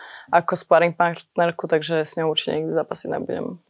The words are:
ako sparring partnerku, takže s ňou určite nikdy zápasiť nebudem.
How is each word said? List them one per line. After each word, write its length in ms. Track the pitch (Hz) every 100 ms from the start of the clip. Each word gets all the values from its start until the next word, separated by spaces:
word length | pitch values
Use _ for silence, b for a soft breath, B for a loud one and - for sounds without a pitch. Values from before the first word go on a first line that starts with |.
| B B B
ako 240 | 170 170
sparring 400 | 180 - 165 170
partnerku, 720 | 160 170 170 - - 170 165
takže 400 | 165 160 151 160
s 160 | 156 -
ňou 80 | 160
určite 320 | 160 - 151
nikdy 160 | 160 160
zápasiť 320 | 151 - -
nebudem. 560 | - - - - 175